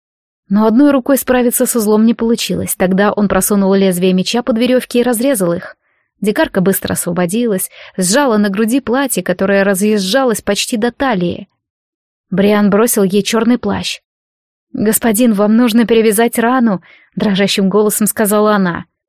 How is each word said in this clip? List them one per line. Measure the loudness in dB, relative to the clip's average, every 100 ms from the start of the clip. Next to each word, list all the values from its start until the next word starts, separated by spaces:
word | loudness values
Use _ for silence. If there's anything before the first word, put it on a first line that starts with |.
| _ _ _ _ _
Но | 0 2
одной | 4 4
рукой | 2 2 0
справиться | 2 0 2 0 -2
с | 0
узлом | 0 2 2
не |
получилось. | 2 0 -2 -2 -6 -6 -2
Тогда | 0 2 0
он | 0 0
просунул | 0 0 0 2
лезвие | 2 2 0 0
меча | 0 0 -4
под | -2 0
веревки | 2 0 0 -2
и |
разрезал | 0 0 0 0 -2
их. | -4 -8 -20 _ _ _ _
Дикарка | -4 0 -2 0
быстро | 0 -2 -4
освободилась, | -6 -4 -4 -2 -2 -2 -2 -6 -14 -14 -6
сжала | -2 0 2 0
на | 0
груди | 0 -2 -2
платье, | -2 -4 -2 -4
которое | -4 -2 0 2
разъезжалось | 0 0 0 0 0 0 0 -2
почти | -4 -4 -4 -4
до | -4
талии. | -2 -4 -2 -4 -6 -14 _ _ _ _ _ _ _ _
Бриан | 0 2 2 2
бросил | 2 2 0
ей | 0 0
черный | 0 0 0 0
плащ. | -2 -6 -8 -12 _ _ _ _ _ _ _
«Господин, | -4 -2 0 0 2 2
вам | 2 2 2
нужно | 2 2 2
перевязать | 2 2 2 0 0
рану», | 0 2 0 -2 -6 -20 _ -4
дрожащим | -2 0 0 0 0
голосом | 2 0 0 -2
сказала | 0 0 2 2
она. | 2 0 -4 -12 _